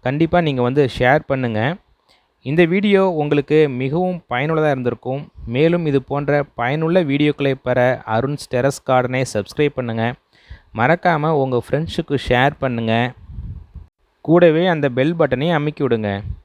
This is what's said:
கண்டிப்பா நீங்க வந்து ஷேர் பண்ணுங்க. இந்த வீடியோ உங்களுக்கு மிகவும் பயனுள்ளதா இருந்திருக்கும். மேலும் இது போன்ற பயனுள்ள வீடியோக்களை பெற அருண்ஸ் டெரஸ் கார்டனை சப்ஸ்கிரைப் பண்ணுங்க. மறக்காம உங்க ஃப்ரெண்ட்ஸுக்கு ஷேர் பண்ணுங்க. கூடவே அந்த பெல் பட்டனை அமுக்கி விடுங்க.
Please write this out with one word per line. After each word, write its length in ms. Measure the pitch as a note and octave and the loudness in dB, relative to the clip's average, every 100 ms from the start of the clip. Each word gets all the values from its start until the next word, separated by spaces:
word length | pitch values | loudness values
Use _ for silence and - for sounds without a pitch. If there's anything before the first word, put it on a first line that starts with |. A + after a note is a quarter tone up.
கண்டிப்பா 360 | B2+ C#3+ D#3+ F3 | -4 -2 0 0
நீங்க 220 | D#3+ C3 | 0 0
வந்து 220 | B2 C3+ C3+ - | 0 2 0 2
ஷேர் 300 | B2 D3 - | 2 2 0
பண்ணுங்க. 320 | C3+ B2 G#2+ A#2+ F#3 _ _ _ _ _ _ B2+ | -4 -2 -2 -2 -4 _ _ _ _ _ _ -4
இந்த 160 | D#3 E3+ | 2 4
வீடியோ 360 | F#3 G#3 G3 F#3+ D#3+ | 4 2 2 2 0
உங்களுக்கு 420 | D3 D3+ C3+ D3+ D3+ | 0 0 2 2 2
மிகவும் 440 | B2 C3 D#3 F#3 F3 _ | 0 -4 -2 -4 -6 _
பயனுள்ளதா 420 | A#2+ D3 D#3+ D3+ | -4 -2 0 0
இருந்திருக்கும். 520 | C3 B2 A#2 B2+ C3+ - - - | 0 -2 -4 -6 -8 -10 -14 -6
மேலும் 400 | A#2+ D#3+ F3 D#3+ | 0 2 2 0
இது 140 | C3+ | -2
போன்ற 420 | - C#3 C#3+ D3 C#3 | -2 -4 0 -2 -2
பயனுள்ள 460 | - A#2+ D3+ D#3+ F#3 | -4 -4 -2 0 0
வீடியோக்களை 520 | D#3 C#3 D3+ C#3+ C#3 C3 | 0 0 0 0 -2 -2
பெற 160 | - B2 B2 B2 - | -2 2 2 0 -2
அருண்ஸ் 440 | A2 C3+ D3 - | -2 -2 -6 -4
டெரஸ் 340 | B2 C3 - - | 0 0 -2 0
கார்டனை 360 | B2+ B2 B2+ C3 | 0 2 -2 -2
சப்ஸ்கிரைப் 440 | G#2+ G2 - D3 C#3 | -4 -6 -2 -2 -2
பண்ணுங்க. 280 | A#2+ A2+ A2+ B2+ _ _ _ - _ A2+ | -6 -2 -4 -4 _ _ _ -20 _ 0
மறக்காம 520 | A#2+ F3 F3+ D#3 D3+ D#3 | 2 4 2 0 0 0
உங்க 220 | C3 B2 | 0 -2
ஃப்ரெண்ட்ஸுக்கு 580 | - C#3 E3 - E3 C#3 | -2 -4 -2 -6 -4 -4
ஷேர் 340 | - B2 C#3 D3 | 0 2 2 0
பண்ணுங்க. 360 | C3+ A#2 A2+ A2+ B2 - - - - - - - - _ _ _ | -4 -2 0 0 0 -6 -16 -14 -12 -14 -16 -20 -20 _ _ _
கூடவே 380 | - E3+ F3 D#3 F#3 | 2 6 6 4 0
அந்த 200 | D#3+ C#3+ | 0 0
பெல் 260 | B2 C#3 E3+ | 0 0 0
பட்டனை 300 | D3 B2+ D#3 | 0 0 0
அமுக்கி 320 | D#3+ D3 D3 | 0 -2 -2
விடுங்க. 260 | C3+ A#2 G#2+ G2+ G#2+ - | -2 0 -2 -4 -8 -12